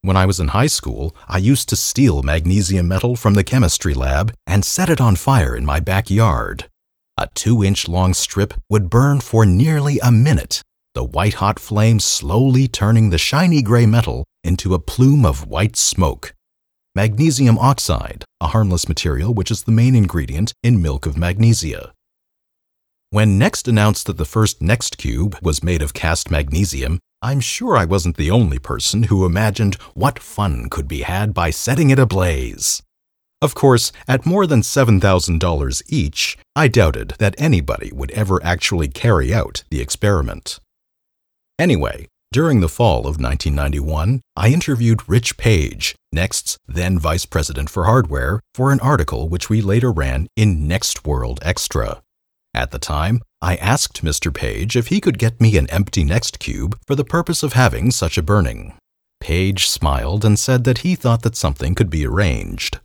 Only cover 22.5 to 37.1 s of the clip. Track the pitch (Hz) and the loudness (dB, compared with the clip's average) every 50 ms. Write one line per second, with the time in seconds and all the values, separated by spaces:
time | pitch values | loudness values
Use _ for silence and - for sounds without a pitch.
22.5 | _ _ _ _ _ _ _ _ _ _ _ _ - 107 110 107 98 98 120 151 | _ _ _ _ _ _ _ _ _ _ _ _ 0 2 4 4 4 4 2 2
23.5 | - - - 123 117 107 104 107 101 - - - 90 78 78 - - 110 107 101 | 0 -2 -2 0 2 4 4 2 0 -2 -4 -8 -4 -4 -6 -2 0 0 0 0
24.5 | - _ 82 85 113 113 - - - - - 64 57 64 87 104 92 - 92 85 | 0 _ 0 0 0 0 -2 -10 -10 -8 -6 -6 -2 -2 -2 -4 -4 -2 -2 -2
25.5 | 73 76 - 87 87 78 73 73 - - - 80 82 - - - 80 73 73 67 | -2 0 -2 -2 -2 -2 -2 -4 -6 -4 -2 -2 -2 -2 -2 -2 -2 -2 -2 0
26.5 | 71 87 101 92 - 67 64 64 85 90 _ _ _ _ - 123 139 139 117 - | 0 0 0 -2 -2 -6 -4 -4 -4 -4 _ _ _ _ -6 -2 -2 -2 -2 -4
27.5 | - - 233 247 185 120 90 80 95 98 80 87 78 - 76 78 98 120 113 80 | -6 -6 -2 2 2 2 2 2 0 0 0 -2 -2 -2 0 2 2 2 2 2
28.5 | 67 64 - - 64 58 - - - 107 117 110 107 95 95 87 82 98 110 107 | 0 -4 -6 -8 -8 -4 -4 -2 0 0 0 2 2 2 2 2 0 0 0 -2
29.5 | 101 - 110 101 92 - - - _ - - 143 - - - - - - 104 95 | 0 0 -2 -2 -2 -4 -12 -16 _ -2 -2 -2 -2 -4 -18 -14 -6 -4 -2 -2
30.5 | 71 60 58 64 - - 71 67 73 69 - - - 95 107 107 95 90 85 80 | -2 -4 -6 -8 -6 -6 -6 -6 -6 -8 -6 -4 -4 -2 -2 -2 -2 -2 -2 -2
31.5 | 71 - - 117 131 143 165 135 135 135 131 104 95 95 90 87 78 65 64 57 | -2 -4 -4 -2 0 2 4 4 4 4 2 2 2 0 0 0 0 -2 -4 -6
32.5 | - - - - - - _ _ _ _ _ _ _ _ _ _ _ _ 147 143 | -8 -6 -4 -4 -4 -6 _ _ _ _ _ _ _ _ _ _ _ _ -2 -2
33.5 | - - - 139 127 113 - - - - - - 127 131 - 160 180 208 196 156 | 0 2 4 4 6 4 2 -2 -8 -10 -4 -2 -2 0 0 0 2 2 2 4
34.5 | 147 117 101 - - 143 131 117 107 92 85 98 95 90 - 90 85 80 90 90 | 2 2 2 2 0 2 4 4 4 4 4 4 2 2 2 0 0 0 0 0
35.5 | 82 73 71 65 64 - - - - 165 - 76 - - - - - - _ _ | 0 -2 -2 -4 -4 -8 -8 -4 -4 -2 -2 -2 -4 -4 -6 -6 -8 -12 _ _
36.5 | _ 143 156 131 113 120 98 - - - 55 - | _ 0 0 2 4 4 4 4 2 -2 -8 -10